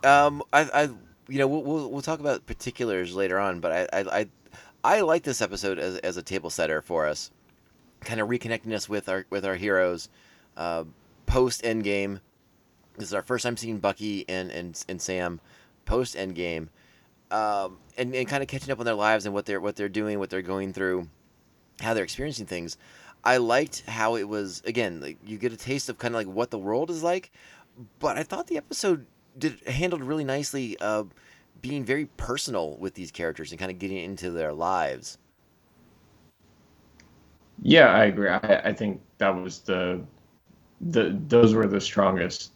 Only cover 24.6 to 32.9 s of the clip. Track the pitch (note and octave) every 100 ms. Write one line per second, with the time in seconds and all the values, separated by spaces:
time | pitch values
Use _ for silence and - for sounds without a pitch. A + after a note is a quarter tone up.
24.6 | - A#2 G#2+ E2 C#2+ D2+ G2 G#2+ A#2 A2+
25.6 | B2 C3+ B2+ A2+ A#2+ A#2 G2 F#2+ B2 A2
26.6 | G2 A2+ E3 E3 E3+ F#3 - _ - -
27.6 | _ - A#2 _ C#3+ A2+ D#3 G3+ F4 D#4+
28.6 | - - G#3 D#3+ B2 _ _ C3 D3+ A2+
29.6 | - B2+ F3+ E3+ C3 D#3 C#3 C3+ C#3+ C#3
30.6 | A#2+ G2 G#2 G#2+ G2+ - - - _ -
31.6 | B2 C#3+ A#2+ C#3 D3 - - - - G#2+
32.6 | D#2 C2 F#2